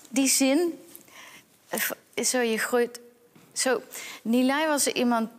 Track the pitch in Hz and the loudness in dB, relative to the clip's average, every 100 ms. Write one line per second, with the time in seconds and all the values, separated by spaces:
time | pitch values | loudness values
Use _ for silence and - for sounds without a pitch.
0 | - 226 269 - 269 285 349 - - - | -4 0 2 2 4 4 0 -4 -14 -20
1 | - - - - - _ _ 214 - - | -20 -20 -20 -20 -20 _ _ -6 -4 -6
2 | _ - 240 254 233 220 - 240 240 - | _ -6 -2 0 0 -2 0 0 0 -4
3 | - - _ - - - 262 247 - - | -20 -20 _ -20 -12 -4 0 -2 -4 -14
4 | - - 214 240 254 277 320 285 - - | -14 -10 0 2 2 2 0 2 0 0
5 | 240 233 226 | 2 2 -2